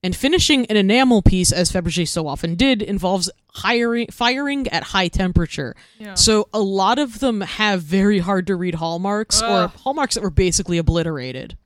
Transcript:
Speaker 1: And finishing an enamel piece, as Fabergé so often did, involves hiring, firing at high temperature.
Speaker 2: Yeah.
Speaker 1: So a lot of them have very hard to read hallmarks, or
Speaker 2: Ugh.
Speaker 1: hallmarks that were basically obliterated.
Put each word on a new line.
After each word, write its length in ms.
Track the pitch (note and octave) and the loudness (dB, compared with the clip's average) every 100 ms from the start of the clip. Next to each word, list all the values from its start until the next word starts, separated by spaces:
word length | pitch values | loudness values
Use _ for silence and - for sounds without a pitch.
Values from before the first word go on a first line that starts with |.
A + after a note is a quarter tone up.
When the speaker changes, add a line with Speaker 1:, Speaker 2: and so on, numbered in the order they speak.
Speaker 1:
And 120 | F#3 | -6
finishing 520 | F3+ C4+ F4 - C#4+ A#3 | -2 0 2 2 2 2
an 100 | G#3+ | 2
enamel 460 | G3 A#3 C4 A3+ | 4 4 4 6
piece, 280 | - F#3 F3 | 6 4 2
as 200 | - F3 | 0 0
Fabergé 340 | F#3 E3+ E3 D#3+ | -2 -2 -4 -4
so 220 | - D#3 | -4 -6
often 260 | C3+ E3 | -6 -6
did, 280 | E3+ C4+ B3+ | 2 2 2
involves 480 | G3+ G3 F3+ F#3+ F3+ - _ | 0 -2 0 -2 -2 -8 _
hiring, 540 | - G3 A#3 A#3 A#3 A#3 | -6 -2 0 0 -2 -4
firing 600 | - A#3+ C4 C#4+ C#4 B3 | -2 -2 0 -2 -4 -4
at 160 | E3+ | -4
high 240 | - G3 F3+ | -2 -2 0
temperature. 680 | - F#3 E3+ E3+ - C3+ - _ A3 | 0 2 2 0 -4 -10 -10 _ _
Speaker 2:
Yeah. 160 | G#3+ | -10
Speaker 1:
So 340 | F#3 - G#3+ G#3 | 2 4 4 0
a 80 | G#3+ | -2
lot 380 | G3 F#3+ F#3+ B3 | 0 2 2 2
of 220 | C#4+ G#3+ | -2 -2
them 200 | B3+ A3 | -2 -2
have 420 | F#3+ - G#3+ G3 | -6 0 0 0
very 360 | D3+ F#3+ G3+ G3+ | 0 2 4 2
hard 260 | E3+ F#3+ F3+ | 0 -2 0
to 60 | |
read 220 | F#3 F3+ E3 | -2 -2 -4
hallmarks, 680 | E3 E3+ F#3+ G#3 A3 - | -4 -4 -4 -4 -2 -2
or 40 | A3 | 0
Speaker 2:
Ugh. 240 | G3 F3+ - | 0 0 -4
Speaker 1:
hallmarks 360 | C4+ D4 C4+ | -6 -2 -2
that 80 | - | -2
were 80 | G3 | 0
basically 480 | D3+ F#3 E3 F#3 E3+ | 2 2 0 -2 0
obliterated. 760 | D#3+ E3 E3 D3+ B2+ B2+ B2 - | 2 0 -2 -6 -8 -10 -12 -16